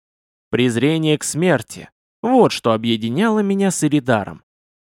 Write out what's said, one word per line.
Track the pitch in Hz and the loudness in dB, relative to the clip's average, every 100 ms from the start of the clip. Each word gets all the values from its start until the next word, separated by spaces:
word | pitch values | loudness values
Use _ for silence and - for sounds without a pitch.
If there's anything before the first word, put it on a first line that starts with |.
| _ _ _ _ _ | _ _ _ _ _
Презрение | - 123 117 143 160 156 151 | 0 0 2 0 0 0 -2
к | |
смерти. | - 147 180 131 - - - _ _ _ | -2 -2 0 0 -2 -16 -18 _ _ _
Вот | 226 254 165 | 0 4 4
что | - 120 | 2 -2
объединяло | 110 117 113 113 135 226 214 | 0 0 -2 -2 -2 0 0
меня | 202 196 196 | 0 0 0
с | - | 0
Иридаром. | 151 147 123 110 90 80 _ _ _ _ _ | 0 0 2 0 -2 -12 _ _ _ _ _